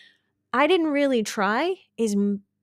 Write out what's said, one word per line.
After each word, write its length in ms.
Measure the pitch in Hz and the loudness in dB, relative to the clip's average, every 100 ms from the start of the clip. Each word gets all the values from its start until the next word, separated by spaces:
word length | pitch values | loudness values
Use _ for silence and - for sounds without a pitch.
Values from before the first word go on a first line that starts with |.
| - _ _ _ _ | -20 _ _ _ _
"I 140 | 240 294 | 0 2
didn't 240 | 370 320 | 2 2
really 320 | 285 277 247 | 0 2 0
try" 500 | 208 - 196 226 339 370 _ - | -2 -2 -2 0 -2 -6 _ -6
is 160 | 226 | -2
m-, 300 | 202 202 202 - _ | 0 0 -2 -10 _